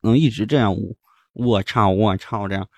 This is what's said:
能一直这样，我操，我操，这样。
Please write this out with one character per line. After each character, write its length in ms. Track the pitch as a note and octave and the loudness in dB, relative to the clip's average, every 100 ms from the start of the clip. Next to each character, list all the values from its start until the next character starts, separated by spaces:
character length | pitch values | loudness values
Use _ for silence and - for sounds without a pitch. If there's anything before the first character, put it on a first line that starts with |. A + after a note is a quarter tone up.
能 160 | A2 B2 | 2 4
一 100 | D#3 | 4
直 160 | A2 | 0
这 120 | G#2+ D3 | -2 0
样， 180 | G#2+ F2+ F#2 - _ _ _ | 0 0 -6 -10 _ _ _
我 280 | - A#2+ G#2 | -4 0 0
操， 260 | G2 B2 G2+ | 0 0 2
我 280 | F#2+ G#2+ F#2+ | 2 2 0
操， 320 | - A2 G2+ | -6 -8 -6
这 60 | G2 | -6
样。 100 | F#2+ | -8